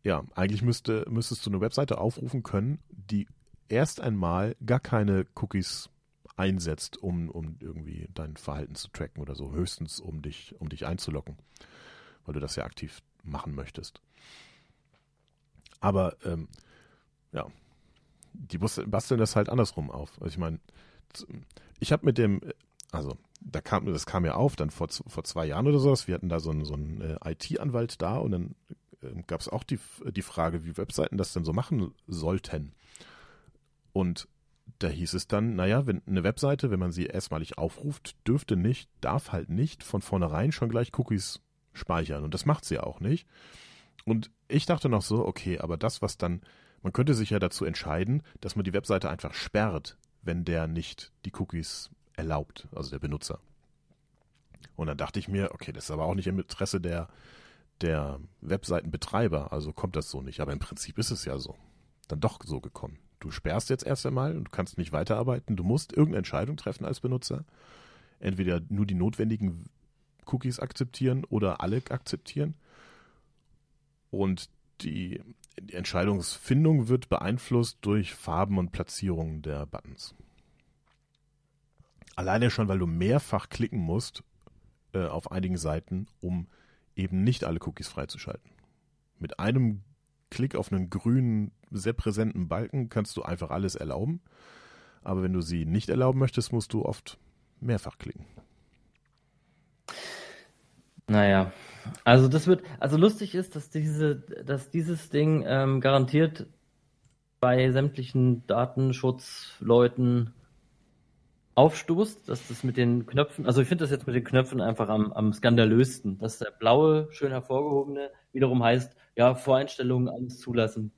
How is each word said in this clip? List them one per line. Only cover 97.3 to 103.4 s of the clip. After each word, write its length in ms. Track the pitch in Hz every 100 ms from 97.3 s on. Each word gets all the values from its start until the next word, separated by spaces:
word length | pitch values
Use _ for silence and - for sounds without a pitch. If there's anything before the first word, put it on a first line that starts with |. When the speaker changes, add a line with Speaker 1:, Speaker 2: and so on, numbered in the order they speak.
| _ _ _
Speaker 1:
mehrfach 380 | 120 107 - -
klicken. 280 | - - - - _ _ _ _ _ _ _ _ _ _ _ _ _ _ - - - - - - - _ _ _ _ - -
Speaker 2:
Naja, 440 | 107 101 95 92 - - - - -
also 240 | 117 123 131
das 200 | 151 160
wird, 160 | 180 - 135
also 180 | 135 156
lustig 380 | 202 214 202
ist, 200 | 185